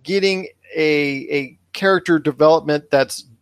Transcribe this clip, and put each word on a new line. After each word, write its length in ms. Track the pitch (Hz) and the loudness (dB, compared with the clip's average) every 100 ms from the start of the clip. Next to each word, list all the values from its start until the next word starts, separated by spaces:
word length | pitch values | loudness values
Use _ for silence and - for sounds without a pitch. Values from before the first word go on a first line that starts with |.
getting 460 | - 196 196 190 185 _ _ | -4 -2 0 -2 -8 _ _
a, 540 | 131 156 147 143 139 - | -4 0 0 -2 -6 -6
a 280 | 143 131 _ _ | -6 -6 _ _
character 440 | - 196 185 180 165 | -4 0 0 2 0
development 720 | 151 131 151 160 147 147 147 | 0 2 4 4 0 -4 0
that's 360 | 139 131 - - 110 | 0 0 -4 -18 _